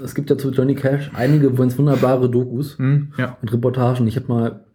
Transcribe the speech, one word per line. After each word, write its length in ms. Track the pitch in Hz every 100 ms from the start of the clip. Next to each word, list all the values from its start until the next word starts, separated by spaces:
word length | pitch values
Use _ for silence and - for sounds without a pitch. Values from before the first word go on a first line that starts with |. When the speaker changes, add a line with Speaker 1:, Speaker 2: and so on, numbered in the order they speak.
Speaker 1:
es 120 | 127 -
gibt 140 | 147
ja 80 | 131
zu 140 | 135
Johnny 240 | 127 131 135
Cash 360 | 135 143 -
einige 380 | - 127 151 139
ganz 260 | 123 127 123
wunderbare 520 | 143 127 127 131 127
Dokus 480 | 120 123 120 147 -
Speaker 2:
Mhm, 320 | 131 147 143 -
ja. 200 | 127 -
Speaker 1:
und 100 | 113
Reportagen. 560 | 123 123 123 123 123 113
Ich 80 | 113
hab 140 | -
mal 340 | 117 117 - -